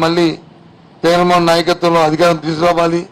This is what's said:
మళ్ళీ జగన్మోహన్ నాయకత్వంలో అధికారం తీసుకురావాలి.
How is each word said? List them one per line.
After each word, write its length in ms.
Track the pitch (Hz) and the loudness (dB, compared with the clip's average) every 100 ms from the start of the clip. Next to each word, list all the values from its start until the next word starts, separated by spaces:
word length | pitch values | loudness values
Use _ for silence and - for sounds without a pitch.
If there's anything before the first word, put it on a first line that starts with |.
| 165 | 0
మళ్ళీ 220 | 170 165 - - - - - - - | 0 0 -2 -12 -20 -20 -20 -20 -4
జగన్మోహన్ 420 | 165 175 175 175 170 | 0 2 2 2 2
నాయకత్వంలో 520 | 165 170 175 175 170 151 | 0 0 -2 0 0 0
అధికారం 320 | 156 170 165 | 2 0 0
తీసుకురావాలి. 540 | 151 160 175 170 170 170 180 | -4 -2 -2 0 -2 -4 -8